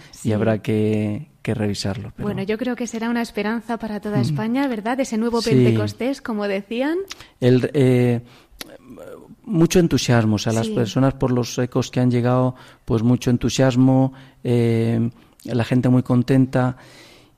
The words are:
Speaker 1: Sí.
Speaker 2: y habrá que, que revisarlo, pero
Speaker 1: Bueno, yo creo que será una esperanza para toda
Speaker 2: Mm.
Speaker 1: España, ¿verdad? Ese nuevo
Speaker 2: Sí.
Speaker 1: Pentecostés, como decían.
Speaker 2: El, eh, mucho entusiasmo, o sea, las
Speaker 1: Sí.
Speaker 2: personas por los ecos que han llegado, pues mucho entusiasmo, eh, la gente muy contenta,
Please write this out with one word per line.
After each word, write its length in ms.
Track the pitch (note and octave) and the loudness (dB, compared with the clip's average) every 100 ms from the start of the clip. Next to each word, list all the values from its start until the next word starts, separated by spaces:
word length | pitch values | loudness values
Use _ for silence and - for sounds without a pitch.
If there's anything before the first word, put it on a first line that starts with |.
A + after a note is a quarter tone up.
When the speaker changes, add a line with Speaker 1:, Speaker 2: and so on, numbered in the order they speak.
| - | -16
Speaker 1:
Sí. 180 | - A2+ | -8 -2
Speaker 2:
y 20 | |
habrá 300 | G#2 A2 A2 | 0 0 0
que, 640 | - A2 G#2+ G#2+ G#2+ G#2 - _ | 0 0 0 0 -2 -4 -10 _
que 100 | - | -6
revisarlo, 600 | G#2+ G#2 G2 G#2 G2 G#2+ - | -2 -2 -2 -4 -6 -10 -8
pero 100 | - | -6
Speaker 1:
Bueno, 160 | F#3+ | -6
yo 120 | F#3+ A3 | -4 -4
creo 180 | B3+ | -4
que 120 | A#3+ A#3+ | -6 -6
será 240 | A3+ A3+ | -6 -4
una 100 | A#3+ | -4
esperanza 560 | A#3 - G#3 A3+ G#3+ A#3 | -4 -4 -4 -4 -6 -8
para 240 | A3 G#3 | -6 -8
toda 160 | G#3 G#3 | -4 -2
Speaker 2:
Mm. 60 | |
Speaker 1:
España, 440 | A#2+ D3 G#3+ B3 C#4+ | 0 -2 -2 0 -2
¿verdad? 320 | A3 G#3 B3+ | -2 -4 -4
Ese 200 | C4+ A3 | -2 -2
nuevo 240 | A#3 A#3 | 0 0
Speaker 2:
Sí. 80 | A3 | 2
Speaker 1:
Pentecostés, 720 | C3 A#2+ A2+ G#2 G2+ A#3+ C#4 | 4 4 2 -2 -4 -6 -6
como 260 | - G#3+ G#3 | -6 -4 -4
decían. 480 | G3 G3+ A#3 C#4 E4+ G4 - - - | -4 -4 -4 -2 -4 -6 -14 -20 -2
Speaker 2:
El, 320 | B2 B2+ B2 | 2 4 2
eh, 480 | D3 B2+ B2 B2 A#2 A#2+ - _ - - - - - D#2 - - - | 2 2 4 2 0 -4 -20 _ -20 -20 -20 -20 -20 -18 -20 -20 -20
mucho 340 | - F3+ E3 F#3 | -4 2 4 4
entusiasmo, 580 | E3+ C3+ - A#2+ G#2+ G#2 | 4 2 2 2 4 0
o 20 | |
sea, 140 | - | 0
las 140 | A2+ A2+ | -2 -2
Speaker 1:
Sí. 80 | |
Speaker 2:
personas 400 | A2 A#2+ C3+ C3+ | -2 -2 0 0
por 180 | C3+ C3 | 0 -2
los 260 | B2 A#2 - | -2 -4 -4
ecos 320 | B2 C3 A#2+ | -4 -2 -4
que 100 | - | 0
han 100 | B2 | 0
llegado, 440 | A#2+ B2 B2+ B2+ B2+ - - | 2 2 2 0 -4 -16 -18
pues 180 | - A#2 | -4 0
mucho 280 | A#2 B2 - | 2 2 2
entusiasmo, 800 | B2 A#2+ - C3 B2 C3 C3 C3 C3+ - _ | 0 0 2 2 4 4 4 2 -2 -20 _
eh, 640 | B2 A#2+ A#2 A2+ A2+ A#2 A#2 - - _ | -2 0 2 2 0 0 -2 -6 -20 _
la 200 | - B2 | -6 -4
gente 240 | A2 B2+ B2+ | 0 0 4
muy 140 | B2+ | 2
contenta, 720 | - B2 A#2+ C3+ C3 C3 B2+ B2 - - - - _ | 2 0 2 2 2 2 -2 -4 -14 -20 -20 -20 _